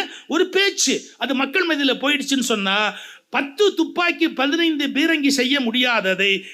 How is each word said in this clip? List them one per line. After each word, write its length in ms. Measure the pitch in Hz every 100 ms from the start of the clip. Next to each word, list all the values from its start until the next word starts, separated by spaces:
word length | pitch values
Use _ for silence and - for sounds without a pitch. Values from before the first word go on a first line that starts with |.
| 370 - -
ஒரு 220 | 302 370
பேச்சு, 520 | 370 392 381 - 214 - -
அது 160 | 240
மக்கள் 320 | 254 269 381 339
மத்தியில 240 | 302 269
போயிடுச்சுன்னு 500 | 233 269 294 - 262
சொன்னா, 540 | 233 220 196 202 208 196 - - _
பத்து 440 | 240 277 - 415
துப்பாக்கி, 540 | - 311 - 349 339 320
பதினைந்து 580 | 247 277 330 339 294 277
பீரங்கி 420 | 226 320 320 277
செய்ய 320 | 277 247 285
முடியாததை 800 | 240 247 254 226 190 180 196 196 -